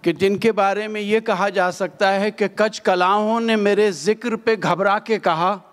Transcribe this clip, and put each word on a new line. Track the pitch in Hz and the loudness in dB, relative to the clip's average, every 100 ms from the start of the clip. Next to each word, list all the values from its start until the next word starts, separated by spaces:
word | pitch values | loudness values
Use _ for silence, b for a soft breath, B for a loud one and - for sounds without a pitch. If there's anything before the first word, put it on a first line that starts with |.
कि | 170 | -2
जिनके | 156 190 202 226 | 0 -2 0 0
बारे | 208 196 196 214 | 2 0 0 -6
में | 214 | -6
ये | 202 220 | -2 -2
कहा | 226 190 202 | 0 -2 0
जा | 196 180 | 0 -2
सकता | 175 180 - 196 | -2 -8 0 0
है | 196 208 | 2 -2
कि | 214 196 | -2 -6
कच | - 214 214 | 0 -2 0
कलाहों | - 180 180 208 214 226 | 0 2 2 2 2 0
ने | 226 220 | 0 0
मेरे | 202 202 214 | 2 2 2
जिक्र | 160 156 220 233 226 | 0 -2 -2 -4 -4
पे | 233 220 | -2 0
घबरा | 180 175 196 208 | 0 0 2 0
के | 214 214 | 0 0
कहा | 190 160 180 202 - | 0 0 0 -2 -10